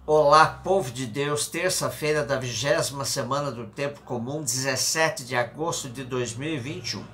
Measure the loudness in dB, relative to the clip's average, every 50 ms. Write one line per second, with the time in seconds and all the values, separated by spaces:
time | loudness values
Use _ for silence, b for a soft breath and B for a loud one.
0 | 2 4 4 6 8 10 10 10 10 8 6 -4 0 2 2 2 2 -2 -6 -6
1 | -6 -6 -4 -4 -2 -2 0 -2 -4 -4 -4 -2 0 0 0 0 -2 -2 -4 -2
2 | 0 0 2 0 0 0 -2 -2 -2 -4 -4 -2 0 2 2 2 2 -2 -4 -6
3 | -4 -4 -2 -4 -2 -2 -2 -2 -2 -4 -6 -8 -10 -12 -8 -6 -6 -6 -6 -8
4 | -10 -8 -6 -6 -4 -4 -6 -6 -4 -2 -2 -2 0 -2 0 0 0 0 2 2
5 | 2 2 0 -4 -8 -2 0 0 0 -2 -4 -6 -4 -4 -4 -4 -6 -8 -10 -10
6 | -8 -4 -2 -2 -2 -2 -4 -6 -6 -6 -6 -6 -6 -8 -10 -8 -8 -8 -8 -8
7 | -8 -14